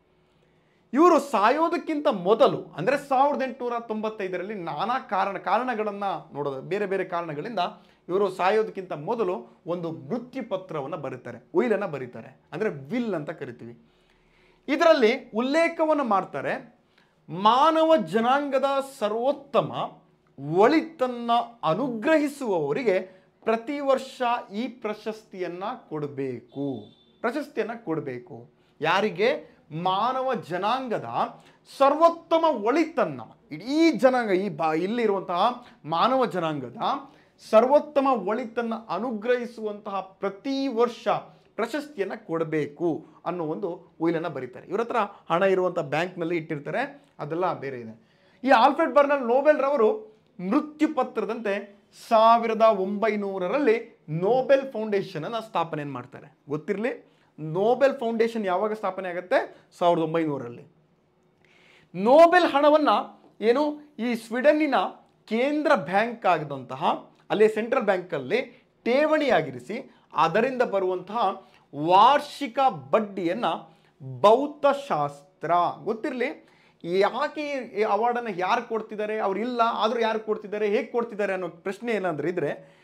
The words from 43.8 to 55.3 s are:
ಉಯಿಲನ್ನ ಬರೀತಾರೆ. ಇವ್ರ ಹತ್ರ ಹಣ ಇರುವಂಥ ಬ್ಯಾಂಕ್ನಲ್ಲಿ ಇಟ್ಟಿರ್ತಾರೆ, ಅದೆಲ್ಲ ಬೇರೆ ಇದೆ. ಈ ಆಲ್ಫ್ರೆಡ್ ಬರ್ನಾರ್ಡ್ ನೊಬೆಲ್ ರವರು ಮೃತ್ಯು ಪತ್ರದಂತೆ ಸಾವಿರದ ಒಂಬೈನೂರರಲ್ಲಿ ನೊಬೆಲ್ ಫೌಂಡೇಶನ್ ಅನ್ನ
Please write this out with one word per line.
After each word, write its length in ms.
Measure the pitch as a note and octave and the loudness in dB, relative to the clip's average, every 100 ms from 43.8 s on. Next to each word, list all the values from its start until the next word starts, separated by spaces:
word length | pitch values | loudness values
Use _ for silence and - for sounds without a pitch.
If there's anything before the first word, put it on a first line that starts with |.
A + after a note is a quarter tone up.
| - - | -14 -4
ಉಯಿಲನ್ನ 260 | E3 E3 E3+ | 0 0 -2
ಬರೀತಾರೆ. 400 | C3+ B2+ B2 - | -8 -10 -14 -8
ಇವ್ರ 140 | F#3+ | -6
ಹತ್ರ 140 | A#3 A#3+ G3+ - - | -2 -2 -2 -6 -2
ಹಣ 140 | E3+ | 2
ಇರುವಂಥ 360 | G3 F#3 F#3 F3 | 4 4 2 -2
ಬ್ಯಾಂಕ್ನಲ್ಲಿ 580 | D3 D3+ F3+ F3+ E3 E3+ | -2 -2 -2 -4 -4 -4
ಇಟ್ಟಿರ್ತಾರೆ, 640 | D#3 D3+ C#3+ F#3+ C#4 C#4 _ - | -4 -8 -6 -6 -6 -8 _ -14
ಅದೆಲ್ಲ 340 | D3+ E3 F3+ | -8 -2 -2
ಬೇರೆ 260 | C#3 C3+ B2+ | -4 -8 -10
ಇದೆ. 220 | A2+ A2 _ _ _ _ | -12 -16 _ _ _ _
ಈ 60 | B3 | 4
ಆಲ್ಫ್ರೆಡ್ 440 | B3 B3+ D4 D#4+ C4 | 6 6 4 2 4
ಬರ್ನಾರ್ಡ್ 300 | C#4+ C#4+ A#3 | 4 2 2
ನೊಬೆಲ್ 340 | B3+ C#4+ C#4+ | 2 4 4
ರವರು 600 | C4+ C#4+ A3 G#3+ - _ _ - | 4 4 2 2 -6 _ _ -10
ಮೃತ್ಯು 560 | F3+ C4+ D4+ - D4+ C#4 | 0 0 0 -2 0 0
ಪತ್ರದಂತೆ 840 | A#3 A3+ G3 A#3+ A3 G3+ A3 - _ - - | -2 -2 -4 -4 -4 -4 -6 -20 _ -16 2
ಸಾವಿರದ 540 | A3+ A3+ A#3 A3 G#3+ | 6 6 6 4 4
ಒಂಬೈನೂರರಲ್ಲಿ 1400 | A3 G3+ F#3+ G#3 A3 G#3+ G3 F#3+ F3+ C4 C4 A3+ - _ - | 4 4 0 0 -2 -2 -4 -4 -2 0 2 2 0 _ -8
ನೊಬೆಲ್ 640 | D#3 F#3+ B3+ A#3+ C4+ C4+ | -2 2 2 4 2 2
ಫೌಂಡೇಶನ್ 520 | G#3+ A3 G3+ D#3+ D#3 | -6 -2 -4 -4 -8
ಅನ್ನ 160 | E3 | -8